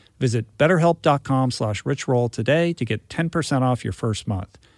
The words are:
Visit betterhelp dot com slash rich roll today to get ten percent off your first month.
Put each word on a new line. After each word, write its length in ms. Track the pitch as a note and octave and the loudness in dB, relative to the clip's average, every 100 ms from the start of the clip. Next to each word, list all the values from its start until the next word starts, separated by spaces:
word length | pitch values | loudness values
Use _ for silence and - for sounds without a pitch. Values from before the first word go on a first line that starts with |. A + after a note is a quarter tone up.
| _ - | _ -4
Visit 380 | B2+ A#2 G#2+ - | -2 -2 -4 0
betterhelp 440 | D3+ E3 E3+ E3 | 2 4 2 2
dot 200 | E3 C#3+ | 2 2
com 280 | - C3+ C3 | 2 0 0
slash 340 | - A2 G2+ | -2 -4 -4
rich 240 | - C3+ - | -4 -4 0
roll 200 | B2 A#2+ | 0 0
today 440 | - G#2+ D#3 E3+ | -2 0 2 2
to 100 | E3+ | -2
get 240 | A#2+ G#2+ - | -4 -4 -6
ten 220 | - E3 | -4 -2
percent 340 | E3+ D3 C3+ | -2 0 2
off 200 | B2+ B2 | 2 0
your 80 | - | -4
first 340 | F#2 A#2 G#2 - | -4 -4 -4 -4
month. 320 | F#2+ G2 - _ | -4 -6 -16 _